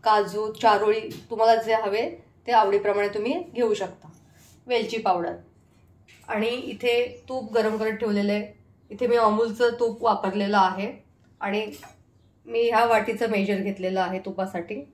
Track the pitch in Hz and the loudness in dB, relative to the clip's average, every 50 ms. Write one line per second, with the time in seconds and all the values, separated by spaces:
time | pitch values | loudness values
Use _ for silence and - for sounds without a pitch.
0 | - 226 214 208 202 180 180 208 220 214 220 - - 226 214 202 208 214 214 226 | 4 4 4 4 2 0 -4 -6 -6 -6 -8 2 4 4 4 4 4 2 0 0
1 | 220 - - - - - 233 214 226 226 226 226 226 220 220 220 220 202 196 220 | -2 -8 -14 -14 -12 -12 -2 2 4 4 4 4 4 0 0 0 0 0 -2 -2
2 | 240 339 339 - - _ _ _ _ - 240 226 214 196 202 202 202 202 202 202 | -2 -4 -6 -12 -20 _ _ _ _ 2 4 4 4 4 2 2 2 2 0 0
3 | 202 202 202 214 208 240 294 349 339 - - 233 240 220 214 196 196 180 - - | 0 -2 -2 -4 -2 -2 -2 -4 -6 -8 -4 -2 0 0 0 -2 -4 -10 -10 -16
4 | _ - - _ _ _ _ _ - - - _ _ - 247 233 214 - 226 226 | _ -20 -20 _ _ _ _ _ -20 -20 -20 _ _ -4 -2 -2 -2 -2 -6 -4
5 | 220 208 180 175 170 165 - - - - _ _ _ _ _ _ _ _ _ _ | 0 0 0 0 0 -4 -8 -10 -16 -20 _ _ _ _ _ _ _ _ _ _
6 | _ _ - _ _ - 226 214 214 226 240 247 - - 220 202 - 247 233 240 | _ _ -20 _ _ -6 -4 -2 -2 -2 -2 -4 -8 -10 -10 -4 0 0 2 2
7 | 247 247 - - - - 254 262 233 214 220 233 214 214 214 214 220 220 220 208 | 0 -2 -6 -16 -12 -8 -8 -8 -8 -2 0 0 2 2 0 0 -2 -4 -4 -2
8 | 240 220 202 202 202 202 208 208 208 - - _ _ _ _ _ _ _ 208 202 | -2 -2 0 0 0 0 0 -2 -4 -6 -14 _ _ _ _ _ _ _ -6 -4
9 | 254 240 240 233 226 214 208 220 233 233 208 226 247 240 233 - 240 226 226 - | 0 2 2 4 4 4 4 2 0 -2 0 2 0 0 2 2 -2 -2 -2 0
10 | - 226 208 - - 190 190 208 202 196 208 202 190 185 185 190 202 226 277 - | 0 0 0 2 0 -4 -2 -2 -2 2 4 4 4 4 2 -2 -6 -8 -10 -14
11 | _ _ _ _ _ _ _ _ - 202 202 214 220 208 - - - - - _ | _ _ _ _ _ _ _ _ -6 -4 -4 -4 -4 -6 -10 -16 -20 -20 -20 _
12 | _ _ _ _ _ _ _ _ _ - 233 233 233 233 233 220 233 233 233 214 | _ _ _ _ _ _ _ _ _ -6 -2 0 0 2 4 4 4 6 4 2
13 | 208 226 226 208 240 220 214 202 196 196 208 190 190 202 196 196 185 185 190 190 | 2 0 -4 -2 -2 0 0 0 0 0 -2 -2 -2 -4 -6 -4 -4 -4 -2 -2
14 | 185 175 190 190 190 196 185 - 190 190 - 180 170 - 214 262 285 - | -2 -2 -4 -6 -8 -8 -6 -6 -6 -6 -6 -8 -8 -8 -10 -12 -12 -16